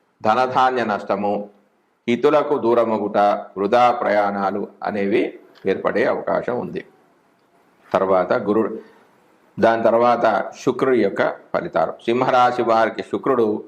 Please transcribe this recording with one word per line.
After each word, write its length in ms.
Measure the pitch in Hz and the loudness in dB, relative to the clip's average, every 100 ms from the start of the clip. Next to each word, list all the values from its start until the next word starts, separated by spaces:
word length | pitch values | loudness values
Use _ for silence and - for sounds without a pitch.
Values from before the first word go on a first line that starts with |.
| _ _ | _ _
ధనధాన్య 600 | 107 113 127 139 131 123 | 0 0 2 2 2 0
నష్టము, 680 | 110 98 - 98 101 101 - _ _ _ _ _ - | -2 -4 -4 -4 -2 -4 -6 _ _ _ _ _ -4
హితులకు 480 | 120 147 143 131 139 | 0 2 2 0 0
దూరమగుట, 600 | 113 120 113 107 101 104 104 - - 95 | 2 2 2 0 -2 2 2 0 -6 -4
వృధా 340 | 101 120 120 | 0 4 2
ప్రయాణాలు 760 | - 101 104 101 101 95 101 - - | 2 0 0 0 -2 -4 -4 -8 -8
అనేవి 560 | 92 104 98 117 - - - - 98 | -8 -4 -2 0 -2 -6 -20 -10 -4
ఏర్పడే 400 | 92 92 95 131 | -2 -2 0 0
అవకాశం 540 | 95 - 87 - 123 | -2 -2 -4 -2 -6
ఉంది. 260 | 90 - - _ _ _ _ _ _ _ _ _ - | -6 -10 -12 _ _ _ _ _ _ _ _ _ -4
తర్వాత 400 | 95 95 95 90 | -2 2 0 2
గురుడు, 460 | 123 101 110 101 - - _ _ _ _ _ _ - | -2 0 0 0 -6 -16 _ _ _ _ _ _ 0
దాని 240 | 113 113 | 2 4
తర్వాత 680 | 110 117 120 117 110 104 - - 139 | 2 4 2 2 2 0 -4 -4 -4
శుక్రుడి 380 | - 131 123 | 0 0 2
యొక్క 280 | 98 107 147 | 0 0 -2
ఫలితాలు. 600 | - - 90 85 82 80 | -2 -6 -6 -2 -2 -2
సింహరాశి 720 | - - 123 127 123 123 123 | -2 -4 0 2 4 2 2
వారికి 400 | 117 113 110 - | 0 2 0 -2
శుక్రుడు 600 | - 107 139 123 107 107 | -8 -4 -2 0 0 -2